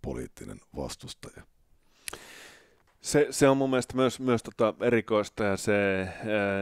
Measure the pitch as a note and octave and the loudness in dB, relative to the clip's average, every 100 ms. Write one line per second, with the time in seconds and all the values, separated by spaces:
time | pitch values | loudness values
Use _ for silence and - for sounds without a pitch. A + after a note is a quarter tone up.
0 | - A#1+ - - G1+ G1+ _ C#2 C2+ - | -12 -10 -12 -16 -18 -18 _ -12 -12 -12
1 | - - - - - _ _ _ _ _ | -18 -18 -20 -20 -20 _ _ _ _ _
2 | - - - - - - _ _ _ _ | -18 -18 -18 -20 -20 -20 _ _ _ _
3 | - D3 C#3 - C#3 C3+ C3+ B2+ - B2+ | 0 2 2 4 6 6 2 0 0 0
4 | B2+ - B2+ A#2 - - A2 - A#2+ A2+ | 0 0 0 0 -2 0 0 0 2 2
5 | - G#2+ G2+ - G#2 F#2+ A2+ G2+ G2 F#2+ | 2 0 0 -2 -2 0 0 2 2 0
6 | F#2 - A2 G#2+ G2+ G2 | -4 -8 -4 -2 0 -2